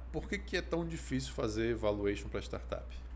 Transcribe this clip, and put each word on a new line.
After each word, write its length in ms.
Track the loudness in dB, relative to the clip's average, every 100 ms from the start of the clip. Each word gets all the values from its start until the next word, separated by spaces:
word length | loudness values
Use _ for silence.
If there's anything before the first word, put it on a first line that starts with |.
| -4
por 160 | -4 -2
que 100 | -4
que 200 | 0 -2
é 40 |
tão 240 | 2 0 0
difícil 480 | -2 0 0 0
fazer 420 | 0 0 4 2 4
valuation 520 | 4 4 4 2 0
pra 140 | -4
startup? 440 | -2 -6 -4 -4 -4 -8 -8